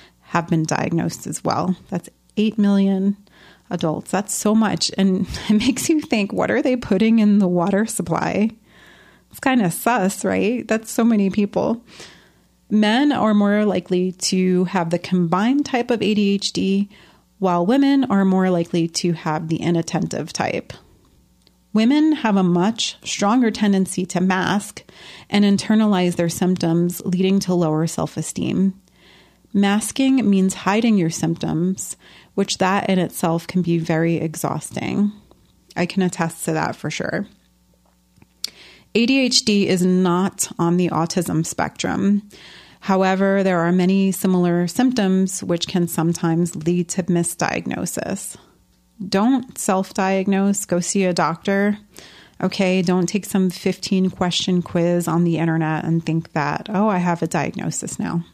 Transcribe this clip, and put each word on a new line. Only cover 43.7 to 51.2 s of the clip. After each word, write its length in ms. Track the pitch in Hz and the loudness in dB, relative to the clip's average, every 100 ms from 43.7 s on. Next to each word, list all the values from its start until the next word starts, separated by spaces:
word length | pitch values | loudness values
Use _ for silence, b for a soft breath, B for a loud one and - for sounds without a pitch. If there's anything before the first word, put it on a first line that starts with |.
many 400 | 185 180 196 190 | 2 4 2 2
similar 560 | 185 190 185 175 175 175 | 0 2 2 2 2 0
symptoms 760 | - 254 254 190 190 190 - | 2 2 2 2 2 0 -4
which 240 | 185 170 - | -4 -4 -2
can 200 | 185 170 | -2 -2
sometimes 680 | - 165 170 170 165 175 - | 0 -2 0 0 0 0 -2
lead 340 | 156 180 170 | -2 -2 -2
to 140 | - | -4
misdiagnosis. 1300 | 175 170 170 - - - 170 - 185 - - 196 - - b b _ _ _ - 180 | -2 0 -2 -4 -4 -4 -6 -6 -6 -6 -8 -8 -10 -16 b b _ _ _ -16 -4
Don't 500 | 190 233 262 254 - | 0 2 0 -2 -6
self-diagnose, 1080 | - 190 190 - 190 190 190 196 196 202 - | -2 -2 -2 -2 0 0 0 2 2 0 -2
go 140 | 180 | -2
see 240 | 175 202 | 0 0
a 100 | 185 | 0
doctor. 640 | 175 | 0